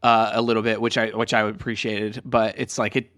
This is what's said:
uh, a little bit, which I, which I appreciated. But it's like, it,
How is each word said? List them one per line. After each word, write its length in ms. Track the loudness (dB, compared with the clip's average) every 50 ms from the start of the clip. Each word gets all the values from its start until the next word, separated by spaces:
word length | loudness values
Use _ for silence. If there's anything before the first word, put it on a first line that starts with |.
| 2
uh, 280 | 4 6 6 4 2 2
a 60 | 0 2
little 200 | 2 2 2 2
bit, 180 | 0 0 0
which 160 | 0 0 0
I, 140 | 0 -2 -2
which 240 | 0 -2 -2 0 2
I 60 | 2
appreciated. 840 | 2 2 -2 -6 -6 -8 -6 -6 -4 -4 -4 -2 -4 -4 -6 -8 -8
But 300 | 0 0 2 2 2 -2 -4
it's 200 | -8 -8 -4 -4
like, 180 | -4 -2 -2
it, 140 | -4 -4 -6 _